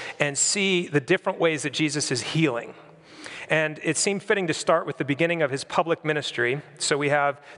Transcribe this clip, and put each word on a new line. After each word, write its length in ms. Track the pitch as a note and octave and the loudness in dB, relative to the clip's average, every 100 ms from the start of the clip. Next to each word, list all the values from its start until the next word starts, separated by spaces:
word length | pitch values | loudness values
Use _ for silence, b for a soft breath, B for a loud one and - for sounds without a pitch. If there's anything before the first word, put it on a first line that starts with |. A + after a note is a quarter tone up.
| B B | B B
and 200 | D3 C3+ | -2 0
see 500 | - G#3 G3 F3+ F3+ | 0 2 2 2 2
the 120 | C#3+ | 0
different 380 | B2+ F3+ G3 F#3 | 2 0 0 2
ways 260 | E3 D3 | 2 2
that 100 | D3 | -2
Jesus 360 | B2 D#3 C#3+ - | 0 0 0 -2
is 120 | B2+ | -4
healing. 500 | - D#3 D#3 A#2 A2+ - - - B B B B B | -2 0 2 0 -6 -14 -20 -20 B B B B B
And 280 | D#3 D#3 D3+ | 0 0 -2
it 160 | - D3+ | -2 0
seemed 240 | G#3 G3 | 0 -2
fitting 240 | - G3+ F3 | 0 0 0
to 80 | |
start 320 | - - E3+ D#3+ | -2 2 2 2
with 100 | - | -4
the 80 | |
beginning 380 | C#3 C3+ E3 E3+ | -2 0 0 2
of 80 | C#3+ | 0
his 120 | C3+ | -2
public 440 | - - E3 E3 D#3 | -4 0 2 0 0
ministry. 560 | D3+ - - A#2+ C#3+ - - | -2 -2 0 0 0 -6 -6
So 180 | - C#3+ | -2 0
we 140 | C#3+ | 2
have, 280 | C#3+ C#3+ C3+ B | 2 2 -2 B